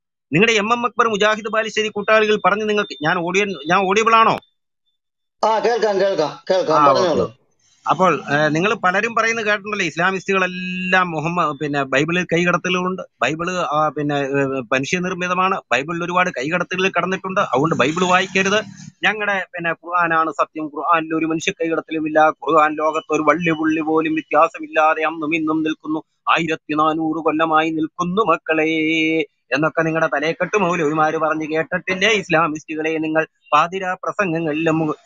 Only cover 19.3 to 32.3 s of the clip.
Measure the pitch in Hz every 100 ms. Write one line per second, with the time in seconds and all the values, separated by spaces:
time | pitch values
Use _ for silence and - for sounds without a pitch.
19.3 | 196 175 175 170 160 165 175 170 160 160
20.3 | 151 156 156 156 147 170 165 160 160 160
21.3 | 160 190 180 165 160 - 160 156 156 156
22.3 | 151 139 160 151 151 156 156 - 151 151
23.3 | 151 170 156 160 160 156 160 156 160 -
24.3 | 147 160 170 156 160 156 156 156 165 151
25.3 | 165 156 160 156 156 151 156 - _ -
26.3 | 139 165 160 - 147 156 160 160 160 156
27.3 | 151 165 156 160 160 156 - 180 185 208
28.3 | 165 - 160 156 160 156 160 160 160 147
29.3 | _ _ 135 156 165 160 160 160 147 151
30.3 | 165 175 214 180 170 147 156 156 156 156
31.3 | 156 156 156 156 180 - 185 202 214 170